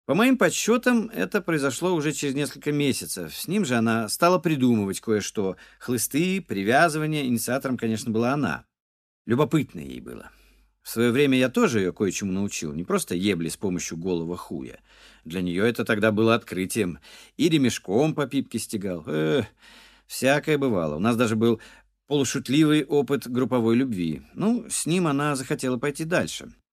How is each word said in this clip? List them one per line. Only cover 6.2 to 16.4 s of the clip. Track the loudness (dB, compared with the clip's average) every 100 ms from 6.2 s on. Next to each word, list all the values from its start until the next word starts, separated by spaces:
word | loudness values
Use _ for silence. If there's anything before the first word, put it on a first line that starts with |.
| 0 -2
привязывания. | -4 -4 2 4 4 2 -2 -2 0
Инициатором, | -2 -2 -4 -2 -2
конечно, | -2 -2 -2
была | 0 0
она. | 0 -2 -4 -10 _ _ _ _ _ -2
Любопытно | 0 2 2 0 -8
ей | -12 -12
было. | -14 -16 -18 _ _ _ _ _ -8
В |
свое | 0 2
время | 4 4 4
я | 2
тоже | 4 2 2
ее | 0
кое-чему | 0 -2 0 -4
научил, | -2 -4 -6 -8
не | -8
просто | -2 -4 -2 -2
ебли | 0 0 -4
с | -4
помощью | -4 -4 -6 -6
голого | -4 -2 -4 -8
хуя. | -8 -10 -10 -16 _ -20 -20 -20
Для | -10 -6
нее | -2 0 0
это | 0
тогда | 0 2 2
было | 4 4
открытием. | 2